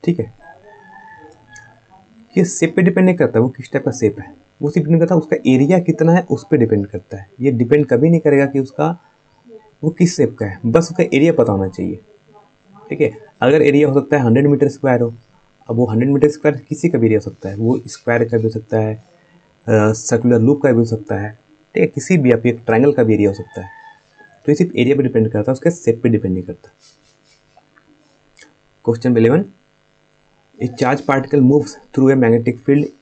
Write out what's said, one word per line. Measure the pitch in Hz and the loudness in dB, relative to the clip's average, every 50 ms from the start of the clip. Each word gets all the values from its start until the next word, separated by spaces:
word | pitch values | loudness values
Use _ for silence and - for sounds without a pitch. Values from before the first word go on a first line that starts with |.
| - | -2
ठीक | - 175 175 | -2 -2 -2
है, | 110 - - _ - - - _ _ - - - - - - - - - - - - - - _ _ _ - - - - _ _ _ _ _ - _ _ _ - - _ - 185 | -6 -10 -12 _ -20 -20 -20 _ _ -20 -20 -20 -20 -20 -20 -20 -20 -20 -20 -20 -20 -20 -20 _ _ _ -20 -20 -20 -20 _ _ _ _ _ -20 _ _ _ -20 -20 _ -2 -2
ये | 180 | -2
shape | 180 - - 175 165 - | -2 0 -2 -2 0 0
पे | - | 2
depend | 180 180 175 185 185 | 2 2 4 4 2
नहीं | 185 180 | 2 2
करता, | 180 147 117 - 110 | 2 0 0 2 0
वो | 120 127 | 0 0
किस | - - 123 - | -2 -8 -18 -8
type | - 143 - | -8 -4 -4
का | 139 | -4
shape | 120 - - 104 101 - | -6 -2 -2 -2 -2 -4
है | 101 - - _ _ _ _ _ | -16 -18 -20 _ _ _ _ _
वो | 135 147 | -8 -4
सिर्फ | 147 175 151 | -2 -2 0
depend | 147 165 165 | 0 0 0
करता | 170 170 185 | 0 0 0
है, | 165 | -2
उसका | 156 - - | 0 -2 -6
area | - - 123 131 127 139 143 185 180 | -4 0 0 2 2 2 2 2 0
कितना | 175 - 156 - 156 165 | 0 -2 -2 0 2 2
है | 170 185 180 - | 2 2 0 -2
उस | 139 120 - - | -6 -6 -4 -2
पे | 160 139 | 0 0
depend | 117 110 110 101 98 101 | 2 2 0 -2 -2 -6
करता | - 95 - _ - 98 | -10 -14 -14 _ -16 -16
है। | 101 - _ - | -16 -18 _ -4
ये | 120 139 | -2 -2
depend | 127 113 123 117 147 151 147 | 0 0 0 2 2 0 2
कभी | 123 127 120 139 165 | 2 0 2 2 2
नहीं | 170 160 | 2 2
करेगा | 165 151 143 139 139 | 2 2 2 2 2
कि | 135 139 139 | 0 -2 -4
उसका, | 135 - - - 147 160 175 175 _ _ _ _ _ _ _ _ _ 247 - - _ _ _ _ - | -4 -4 -4 -4 -4 -4 -4 -8 _ _ _ _ _ _ _ _ _ -20 -20 -20 _ _ _ _ -6
वो | 156 | -6
किस | 156 - 180 170 - - | -2 0 0 0 2 0
shape | 135 113 113 - | -2 -2 -2 -6
का | - | -8
है, | 101 95 - - | -8 -8 -6 -6
बस | 117 113 165 170 | 0 0 0 0
उसका | 170 - - 127 | 0 -2 -2 -2
एरिया | - - 135 147 165 160 | 0 2 2 2 2 2
पता | - 117 110 | 2 0 0
होना | 101 98 95 92 | 0 -2 -2 -4
चाहिए। | - - 92 92 90 - _ _ _ _ _ _ _ - _ _ _ _ _ _ _ - - - | -6 -8 -8 -8 -8 -10 _ _ _ _ _ _ _ -20 _ _ _ _ _ _ _ -20 -12 -12
ठीक | - - | -4 -2
है, | 151 - - - - - _ _ | -2 -2 -2 -8 -20 -20 _ _
अगर | 110 123 143 156 | 2 2 4 4
area | 139 143 135 143 151 139 | 4 4 4 4 2 4
हो | 135 143 | 2 0
सकता | 131 - 147 147 | 0 2 0 0
है | 127 | 2
hundred | 117 113 127 143 143 | 2 2 4 4 2
meter | 143 123 143 139 | 2 2 2 -2
square | - - - 135 123 117 | -2 -2 -2 0 0 0
हो, | 120 117 117 - _ _ _ _ _ _ _ _ _ - | 0 -4 -6 -12 _ _ _ _ _ _ _ _ _ -6
अब | 117 | -2
वो | 113 123 | -2 0
hundred | 113 107 113 123 139 | 0 0 0 0 2
meter | 139 139 143 147 | 2 2 2 2
square | 147 - - 151 143 127 | 0 0 -2 -2 -2 -2
किसी | - _ 151 - - 175 | -8 _ -10 -4 -4 -2
का | 175 123 | 0 0
भी | 113 110 | 0 2
एरिया | 110 104 | 2 0
हो | - - | -2 -4
सकता | - _ - 95 | -14 _ -12 -12
है, | 98 | -8
वो | 101 113 113 123 - - - | -4 -2 -2 -2 -2 -6 -12
square | - - _ - 117 117 117 113 | -20 -10 _ -2 0 0 0 0
का | 117 113 | -2 -2
भी | 110 | -2
हो | 110 | -2
सकता | 113 113 110 _ - 110 | -4 -6 -10 _ -4 -2
है, | 110 107 110 | -2 -2 -6
अ, | 113 _ _ _ _ _ _ _ _ _ _ _ _ _ 117 110 107 107 107 | -10 _ _ _ _ _ _ _ _ _ _ _ _ _ 0 0 2 2 2
circular | 110 113 - - 123 117 120 123 123 117 | 0 -2 -4 -2 -2 0 2 2 2 4
loop | 110 123 143 143 | 4 2 2 2
का | - 139 | 2 0
भी | 120 117 | 2 2
हो | 117 | 0
सकता | 113 113 107 - - 104 | -2 -4 -8 -6 -8 -8
है, | 98 101 104 110 _ _ _ _ _ _ _ _ | -8 -8 -10 -14 _ _ _ _ _ _ _ _
ठीक | - | -2
है, | - - | -2 -2
किसी | - 143 - - 190 170 | -2 -8 -4 0 0 2
भी, | 139 123 | 4 2
आप | 120 113 113 | 2 2 2
एक | 123 117 117 - | -2 -2 -2 -4
triangle | - 110 113 131 147 139 | -2 0 2 2 2 2
का | - 120 | 2 2
भी | 110 107 | 2 2
area | 101 104 104 | 2 2 0
हो | 98 | 0
सकता | 95 90 - - - | -4 -12 -14 -14 -14
है, | 92 92 - - - - - _ _ _ _ _ - _ _ _ _ | -14 -14 -18 -20 -20 -20 -20 _ _ _ _ _ -20 _ _ _ _
तो | - | -2
ये | 147 | 0
सिर्फ | 147 180 175 - | 0 0 -2 0
एरिया | - 123 123 143 | -2 0 0 2
पे | 139 131 | 0 0
depend | 123 - 117 110 110 | 0 0 0 -2 0
करता | - 107 104 - | -2 -4 -2 -2
है, | 131 | -4
उसके | 127 - 170 | -2 -2 -4
shape | 170 - - - 113 117 117 | -4 -2 -2 -2 -4 0 0
पे | 120 | 0
डिपेंड | 117 101 92 95 92 | 0 0 -2 -2 -4
नहीं | 92 87 | -4 -6
करता। | 90 87 _ _ - _ _ _ _ _ _ _ _ _ _ 50 _ _ _ _ _ _ - _ 50 101 98 101 _ 101 101 _ _ _ _ _ _ _ _ - _ _ _ _ _ _ _ _ - | -10 -14 _ _ -20 _ _ _ _ _ _ _ _ _ _ _ _ _ _ _ _ _ -20 _ _ _ _ _ _ _ _ _ _ _ _ _ _ _ _ -20 _ _ _ _ _ _ _ _ -4
Question | 117 117 - 127 123 117 | -4 -2 -2 0 2 4
eleven, | 113 113 131 170 202 - - _ _ _ _ _ _ _ _ _ _ _ _ _ _ _ _ _ _ _ _ - 120 | 4 4 2 2 -2 -4 -12 _ _ _ _ _ _ _ _ _ _ _ _ _ _ _ _ _ _ _ _ -8 -8
a | 123 120 - | -8 -4 -2
charge | 135 123 135 143 - - | -2 0 0 -2 -2 -2
particle | 139 135 131 - - 143 131 127 | -2 -2 -2 0 2 4 4 4
moves | 139 147 143 - | 4 2 0 -2
through | - - _ _ _ - 131 131 135 | -12 -20 _ _ _ 0 2 2 4
a | |
magnetic | 135 123 113 113 120 117 120 117 | 4 4 2 2 2 0 -2 -6
field | - - - 139 147 143 - - _ | -4 -2 0 0 0 0 -4 -8 _